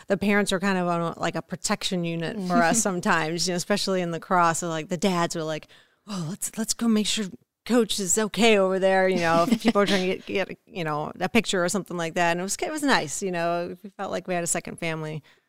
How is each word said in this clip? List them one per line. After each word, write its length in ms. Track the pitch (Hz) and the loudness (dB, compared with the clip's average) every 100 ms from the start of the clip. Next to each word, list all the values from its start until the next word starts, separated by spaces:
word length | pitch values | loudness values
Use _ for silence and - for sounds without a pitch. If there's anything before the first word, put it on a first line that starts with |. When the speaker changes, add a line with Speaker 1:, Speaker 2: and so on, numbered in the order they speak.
| - | -4
Speaker 1:
the 80 | 196 | 0
parents 340 | 202 208 202 | 2 2 2
are 80 | 190 | 0
kind 160 | 196 190 | 0 0
of 80 | 175 | 0
on 140 | 170 | 0
a, 180 | 170 - | -2 -4
like 180 | 170 196 | -4 -4
a 60 | |
protection 600 | - 175 - 214 - 180 | -8 -8 -4 -4 -2 -2
unit 340 | 170 165 160 208 180 | -2 -4 -4 -6 0
for 100 | 175 | 2
us 160 | 165 226 | 4 2
Speaker 2:
<laughs> 40 | |
Speaker 1:
sometimes, 680 | 214 180 214 170 156 170 185 | 0 0 2 2 0 -2 -2
you 40 | |
know, 40 | 175 | -2
especially 460 | - 202 - 185 | -2 -2 0 0
in 100 | 175 | -2
lacrosse. 460 | 165 - 180 170 165 | -4 0 4 4 2
So, 100 | 175 | -2
like, 200 | 160 156 | -4 -4
the 80 | 175 | -2
dads 360 | 196 175 170 | 0 2 0
were 80 | 170 | -2
like, 260 | 156 156 - - _ _ - | -4 -6 -10 -20 _ _ -12
Oh, 200 | 196 156 | -8 -6
let's, 280 | 196 - - | -6 -8 -4
let's 160 | 220 | -4
go 120 | - 233 | -2 2
make 200 | 214 202 | 2 2
sure 180 | - 190 - _ _ - | -2 -4 -10 _ _ 0
coach 320 | 240 220 - | 2 2 0
is 200 | 185 220 | 0 0
okay 400 | 214 - 226 208 | 0 4 6 6
over 200 | 185 185 | 4 2
there, 300 | 190 190 185 | 4 4 4
you 120 | 180 | 4
know, 260 | 170 165 170 | 4 4 4
if 140 | 226 | 2
people 180 | 226 202 | 2 2
are 40 | 190 | 4
trying 160 | 196 185 | 2 0
to 60 | 190 | -4
Speaker 3:
<laughs> 100 | - | -4
Speaker 1:
get, 220 | 202 180 | -4 -4
get, 100 | - _ | -8 _
you 180 | - | -8
know, 280 | 156 147 151 - | -4 -4 -6 -6
a 80 | 185 | -2
picture 360 | 165 - 190 | 0 2 0
or 40 | 175 | 0
something 280 | 202 - 175 | -2 -4 -6
like 180 | 165 | -4
that. 180 | 180 170 | 0 0
And 80 | 175 | 0
it 20 | |
was, 140 | 196 - | -4 -6
it 80 | 349 | -6
was 120 | 311 | -2
nice, 400 | 277 196 151 - | 2 2 0 -4
you 80 | 196 | -4
know, 440 | 175 170 175 175 185 | -2 0 -2 -4 -10
we 80 | 202 | -16
felt 200 | - 190 | -12 -8
like 180 | 190 180 | -6 -4
we 60 | |
had 100 | 175 | -4
a 20 | 170 | -2
second 300 | 175 - - | -4 -6 -6
family 440 | 165 160 156 156 - _ | -6 -4 -6 -8 -12 _